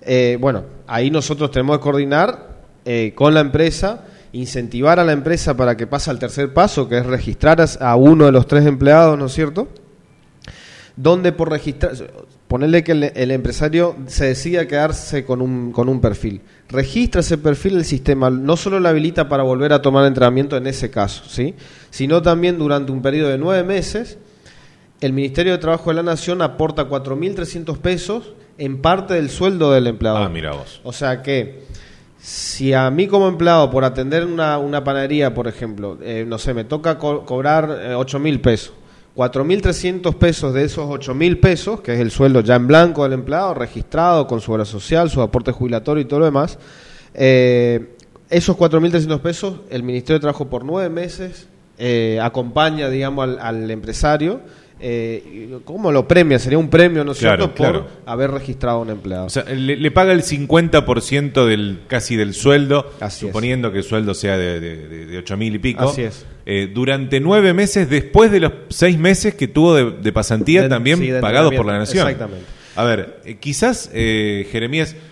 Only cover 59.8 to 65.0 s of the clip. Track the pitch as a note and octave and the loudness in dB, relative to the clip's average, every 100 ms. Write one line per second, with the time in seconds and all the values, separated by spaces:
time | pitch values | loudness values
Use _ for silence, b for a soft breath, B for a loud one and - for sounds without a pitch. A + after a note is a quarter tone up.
59.8 | D3+ F#3 F#3+ F3 - C#3+ C#3+ E3 E3+ D3+ | 0 2 4 2 0 -4 2 2 4 2
60.8 | A#2+ A#2 - C#3 C#3+ C3 A#2 G#2+ G#2 F2+ | 2 -2 0 -2 0 2 2 2 -2 -6
61.8 | - B2 - A2+ G2+ F#2 C3+ C#3+ C#3 C#3+ | -6 -6 -2 -2 -2 0 2 4 4 0
62.8 | C3+ - G#2 - G#2 G#2 B2 B2+ A#2 G2 | -2 -10 -12 -8 -8 -4 -4 -2 -2 -4
63.8 | - A2 G#2 F#2+ G2 F#2+ F2 E2+ E2+ D#2+ | -2 -2 -2 -2 -2 -2 -2 -4 -8 -12
64.8 | D#2 D#2+ | -14 -16